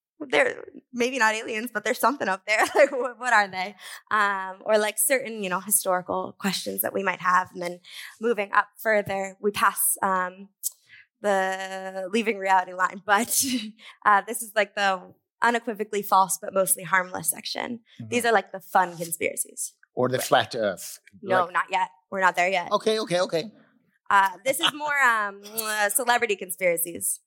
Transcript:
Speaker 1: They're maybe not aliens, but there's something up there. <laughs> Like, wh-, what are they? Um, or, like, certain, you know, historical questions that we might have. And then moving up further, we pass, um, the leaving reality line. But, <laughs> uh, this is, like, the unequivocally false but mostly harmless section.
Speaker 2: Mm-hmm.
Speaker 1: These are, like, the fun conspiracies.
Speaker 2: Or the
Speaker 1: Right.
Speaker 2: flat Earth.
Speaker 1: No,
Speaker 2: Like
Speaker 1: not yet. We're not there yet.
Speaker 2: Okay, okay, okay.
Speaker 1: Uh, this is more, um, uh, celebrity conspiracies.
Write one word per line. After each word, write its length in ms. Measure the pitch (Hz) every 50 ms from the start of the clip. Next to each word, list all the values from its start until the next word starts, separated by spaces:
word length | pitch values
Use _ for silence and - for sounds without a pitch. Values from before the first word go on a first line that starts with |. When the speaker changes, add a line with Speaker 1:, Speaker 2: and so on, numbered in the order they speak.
| _ _ _ -
Speaker 1:
They're 420 | 311 254 - 285 277 - - - - - - - - _ -
maybe 260 | 240 240 254 269 262
not 160 | 220 220 214
aliens, 360 | 220 220 - 233 214 233 240 -
but 80 | 208 -
there's 160 | 220 254 -
something 300 | - 226 277 294 - 196
up 140 | 190 - -
there. 180 | 208 214 220 359 -
<laughs> 40 | -
Like, 140 | 381 285 277
wh-, 280 | 302 254 262 254 240 214
what 140 | 247 254 233
are 160 | 214 202 190
they? 260 | 190 185 185 208 208 - - - - - - - 202
Um, 480 | 214 208 202 202 196 190 190 185 190 -
or, 120 | - 220 208
like, 200 | 214 214 208 -
certain, 440 | - - 277 254 - 214 226 220 202
you 60 | 185
know, 80 | 180 190
historical 760 | 196 208 208 - - 196 180 185 180 - 190 185 185 - - -
questions 440 | - 196 180 - - 208 190 196 -
that 100 | - -
we 100 | 196 196
might 180 | 190 175 180 180
have. 280 | 185 180 180 185 - -
And 80 | 185 175
then 180 | 175 175 180 _ - - - - - - -
moving 320 | 214 233 233 202 202 196 -
up 160 | 196 190 - _ -
further, 580 | - 226 220 208 196 185 196 196 190 196 190 -
we 100 | - 208
pass, 460 | 208 - 233 202 - - - - - - -
um, 480 | 196 190 185 180 180 185 190 202 196 _ _ - - - _ _ _ - - - _ _ _
the 880 | 202 202 196 190 190 190 190 190 190 190 190 190 190 190 190 190 190 180 196
leaving 260 | 233 214 214 208 196
reality 340 | 190 190 190 185 180 180 180
line. 300 | 180 180 - - 202 -
But, 380 | - 202 202 240 - - - 269 269 247 240 208 214 -
<laughs> 320 | _ - - - _ -
uh, 160 | 208 208 196 190
this 160 | - 240 - 240
is, 100 | 208 -
like, 200 | 220 202 196 -
the 260 | 208 202 196 190 180 180 185 - _ _ _ _ -
unequivocally 600 | - 233 240 233 233 247 214 190 214 214 214 202 202
false 360 | - 202 190 190 175 - -
but 140 | - - 190
mostly 300 | 190 190 180 - 190 185
harmless 460 | 160 185 185 180 185 185 190 165 -
section. 500 | - - - - - - - - 240 233 _ _ _ -
Speaker 2:
Mm-hmm. 80 | - 110
Speaker 1:
These 160 | 226 247 226
are, 80 | 233 226
like, 200 | 196 190 - -
the 80 | 190
fun 360 | - - - 196 185 175 175
conspiracies. 760 | 160 170 170 160 - 95 - - - - - - - - - - _ _ _ -
Speaker 2:
Or 140 | - 127 123
the 100 | 127 127
Speaker 1:
Right. 80 | -
Speaker 2:
flat 280 | - 143 127 110 - -
Earth. 440 | 120 107 101 92 90 - - - - _ - _ -
Speaker 1:
No, 220 | - 196 185 185 175
Speaker 2:
Like 80 | 175 180
Speaker 1:
not 120 | 170 - -
yet. 200 | 185 185 185 - _ _ _ -
We're 100 | 190 190
not 140 | 190 180 175
there 120 | 180 175 185
yet. 240 | 190 175 170 - 208
Speaker 2:
Okay, 260 | 202 - 214 220 214
okay, 200 | - - 175 180
okay. 300 | 185 - - 160 147 107 - _ _ _ _ _ _ _ _ _ _ - 202
Speaker 1:
Uh, 160 | 196 196 196 190 - -
this 120 | 262 269 - 330
is 60 | - 277 302 294
more, 140 | 302 285 277 269 240 226
um, 200 | 220 208 202 196 202 202 208 214 226 220 220 214
uh, 160 | 214 208 202 - -
celebrity 360 | 247 240 240 240 233 220 202 196 -
conspiracies. 600 | 180 - - 185 175 170 165 165 175 170 196 196 - - - _